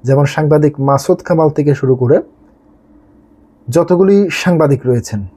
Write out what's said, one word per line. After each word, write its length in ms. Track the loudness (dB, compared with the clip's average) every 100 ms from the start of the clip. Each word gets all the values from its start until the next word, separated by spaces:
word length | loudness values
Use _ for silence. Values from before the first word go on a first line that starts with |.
যেমন 220 | 0 0
সাংবাদিক 560 | 2 0 0 2 2 0
মাসুদ 420 | -2 0 0 -4
কামাল 280 | -2 0 0
থেকে 240 | 0 -2
শুরু 220 | -2 0 0
করে 240 | 2 0 -2 _ _ _ _ _ _ _ _ _ _ _ _ _ -4
যতগুলি 640 | -2 0 2 4 2 2
সাংবাদিক 560 | -2 -2 0 0 0 0
রয়েছেন 400 | -2 -2 -10 -10